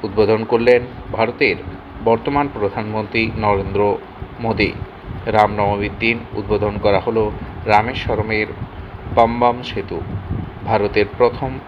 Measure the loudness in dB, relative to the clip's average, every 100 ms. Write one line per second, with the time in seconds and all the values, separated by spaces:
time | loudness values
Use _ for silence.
0 | -4 2 4 4 2 2 6 6 4 -12
1 | -8 -2 -2 2 2 2 -6 -12 -14 -4
2 | 0 2 2 0 -2 -2 -2 -2 -4 -4
3 | -2 0 0 0 2 2 0 0 2 0
4 | -6 -14 -14 -6 -4 0 0 0 -10 -12
5 | -12 -8 0 4 4 4 0 0 -2 0
6 | 0 0 -4 -8 -2 0 0 2 2 2
7 | 2 0 0 -2 -10 -8 2 4 4 -4
8 | -2 -2 0 0 -2 -4 -12 -12 -14 -14
9 | -2 4 4 6 2 2 -4 -8 -6 -6
10 | -6 -8 -6 -6 -6 -10 0 2 2 2
11 | 0 2 2 2 -8 -8